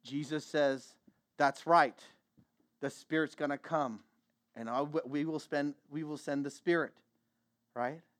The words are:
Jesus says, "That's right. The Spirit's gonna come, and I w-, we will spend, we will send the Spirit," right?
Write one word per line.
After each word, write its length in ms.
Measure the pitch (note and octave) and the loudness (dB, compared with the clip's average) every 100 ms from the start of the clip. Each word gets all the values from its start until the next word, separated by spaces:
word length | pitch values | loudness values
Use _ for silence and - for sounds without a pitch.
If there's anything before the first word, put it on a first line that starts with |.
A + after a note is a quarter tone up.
Jesus 400 | - C#3+ C#3+ D3+ | -6 -6 -4 -6
says, 500 | - D3+ C#3+ C3+ - _ _ _ _ - | -2 2 2 2 -6 _ _ _ _ 2
"That's 280 | C#3+ - D#3+ | 2 2 4
right. 320 | E3+ C#3 - - _ _ _ _ _ _ _ | 6 6 0 -20 _ _ _ _ _ _ _
The 100 | C#3 | -10
Spirit's 440 | - - D#3+ D3+ | -10 -2 0 0
gonna 240 | - D3 C#3 | -2 -4 -4
come, 460 | - D#3+ C3+ G#2+ _ _ _ _ _ | -2 0 0 -4 _ _ _ _ _
and 140 | A2+ A2+ | -12 -4
I 100 | B2 | -2
w-, 280 | D3 D#3 B2 | 0 -2 -2
we 180 | C#3+ | -2
will 140 | D#3+ D#3 | -2 -4
spend, 360 | - D3+ C#3+ C#3+ _ | -4 -2 -2 -6 _
we 160 | D3 | -8
will 140 | D3+ D3 | -6 -8
send 260 | - C#3+ | -4 -4
the 60 | C#3 | -4
Spirit," 440 | - - E3+ C#3+ _ _ _ _ _ _ _ _ | -4 2 2 0 _ _ _ _ _ _ _ _
right? 280 | A#2+ B2 D#3+ _ _ | -4 -4 -4 _ _